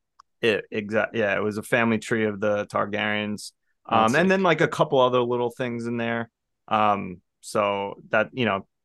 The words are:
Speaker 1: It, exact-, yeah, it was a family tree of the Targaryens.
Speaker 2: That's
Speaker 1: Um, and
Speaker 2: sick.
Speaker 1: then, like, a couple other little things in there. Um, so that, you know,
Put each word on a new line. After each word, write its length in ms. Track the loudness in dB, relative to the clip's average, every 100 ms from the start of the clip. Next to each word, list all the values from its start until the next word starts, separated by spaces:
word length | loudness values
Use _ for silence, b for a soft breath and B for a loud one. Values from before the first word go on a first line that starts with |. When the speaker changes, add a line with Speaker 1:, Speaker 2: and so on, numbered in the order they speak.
| _ _ _ _
Speaker 1:
It, 240 | 0 0 -2
exact-, 440 | -8 -2 -2 0 0
yeah, 200 | 0 0
it 80 |
was 140 | -2 -4
a 60 |
family 340 | -2 0 2 0
tree 260 | 0 -2 0
of 140 | 0
the 260 | -2 -2 -2
Targaryens. 840 | -4 -2 -2 -2 -2 -4 -6 -10 -20 _ _ -2
Speaker 2:
That's 240 | 2 4
Speaker 1:
Um, 20 | 4
and 100 | 2
Speaker 2:
sick. 40 |
Speaker 1:
then, 140 | 2
like, 180 | 2 2
a 60 | 2
couple 320 | 0 2 4
other 220 | 4 4
little 280 | 0 0 -2
things 340 | -4 -6 -6 -6
in 100 | -4
there. 320 | -4 -4 -6 _ _ _ -2
Um, 540 | 2 2 0 -4 -12 _ _
so 540 | -6 -2 0 -2 -4 -8 -2
that, 200 | 0 0
you 120 | -2 -2
know, 220 | -2 -6 _